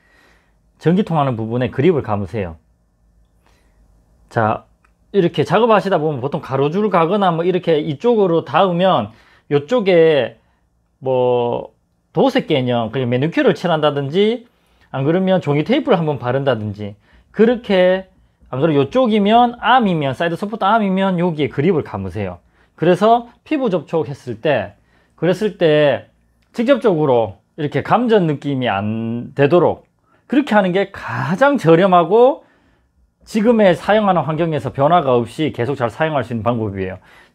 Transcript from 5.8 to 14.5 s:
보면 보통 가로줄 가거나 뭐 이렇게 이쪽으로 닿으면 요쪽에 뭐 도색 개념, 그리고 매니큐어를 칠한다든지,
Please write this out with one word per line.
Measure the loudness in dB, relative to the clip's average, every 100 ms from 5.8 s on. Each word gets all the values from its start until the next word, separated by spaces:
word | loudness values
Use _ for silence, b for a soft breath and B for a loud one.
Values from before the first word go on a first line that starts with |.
| 2 -2
보면 | -2 -4
보통 | -6 -8
가로줄 | -6 -2 -2 0 0
가거나 | 0 2 2 0
뭐 | 0 -2
이렇게 | -2 0 -2
이쪽으로 | -2 -2 0 2 2 0
닿으면 | 0 0 0 2 0 0 -2 b b b -4
요쪽에 | -4 0 -2 2 4 4 4 0 -8 _ _ _ _ _ _
뭐 | -4 0 2 0 -2 -4 -8 _ _ _ _
도색 | 0 2 0 -2
개념, | -2 0 -2 -2
그리고 | -4 -2
매니큐어를 | 0 0 0 0
칠한다든지, | 0 -2 0 0 -2 -4 0 0 -2 -10